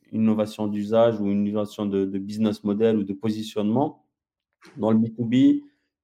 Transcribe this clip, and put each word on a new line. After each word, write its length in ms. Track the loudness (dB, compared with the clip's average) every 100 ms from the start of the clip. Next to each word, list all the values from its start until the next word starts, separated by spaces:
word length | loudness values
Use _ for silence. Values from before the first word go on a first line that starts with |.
| _
une 120 | -2
innovation 440 | 0 2 -2 -4 -6
d'usage 540 | -4 0 4 4 2
ou 60 | -2
une 180 | 0 -2
innovation 400 | -2 -4 -6 -4
de, 180 | -2
de 140 | -2 -4
business 460 | -6 -2 -2 -2
model 340 | -4 0 2 2
ou 60 |
de 80 | -2
positionnement. 920 | -4 -4 -4 -6 -4 -2 0 -2 -4 _ _ _ _ _ _ -20 -4
Dans 140 | 2
le 80 | 2
B 160 | 2 -2
two 80 |
B, 100 | 0 4 6 4 -2 _ _ _